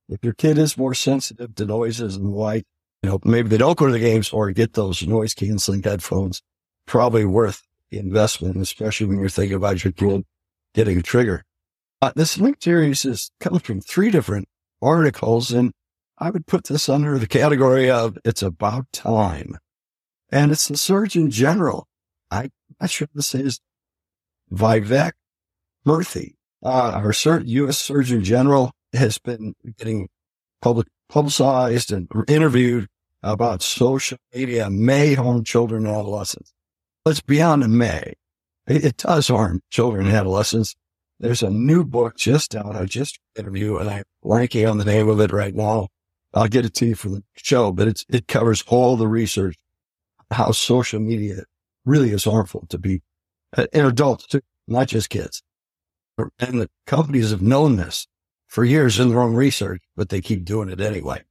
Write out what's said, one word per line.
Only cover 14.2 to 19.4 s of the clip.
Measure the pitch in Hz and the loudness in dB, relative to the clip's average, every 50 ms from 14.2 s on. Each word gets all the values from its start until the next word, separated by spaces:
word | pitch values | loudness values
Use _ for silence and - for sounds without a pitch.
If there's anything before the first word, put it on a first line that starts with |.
| 113 - 101 101 95 _ _ _ _ _ _ - | 0 0 -4 -6 -6 _ _ _ _ _ _ -4
articles, | 101 131 160 170 160 143 - - - 110 117 117 123 - | 0 2 4 4 4 2 2 0 0 0 0 0 0 0
and | 117 123 123 120 - _ _ _ _ _ _ _ _ | 0 2 2 0 0 _ _ _ _ _ _ _ _
I | - 160 170 | -8 -6 -4
would | 214 180 160 | -4 -6 -4
put | - - 180 - | -2 -2 -2 -2
this | - 143 147 - - | -2 -4 -4 -2 0
under | 135 147 147 147 143 131 | 0 0 2 0 0 -2
the | 113 | -2
category | - - 127 127 151 147 127 135 131 127 135 131 127 | 0 0 2 4 4 4 4 4 4 4 4 4 4
of, | 127 120 113 113 95 - - | 4 2 2 -2 -4 -4 -4
"It's | 113 107 - 104 | -4 -4 -2 -4
about | 95 82 - 104 104 110 131 131 - - | -6 -4 -2 -4 -2 -2 -4 -8 -10 -12
time." | - - - 113 107 104 92 82 73 | -10 -4 -2 0 2 2 0 -2 -6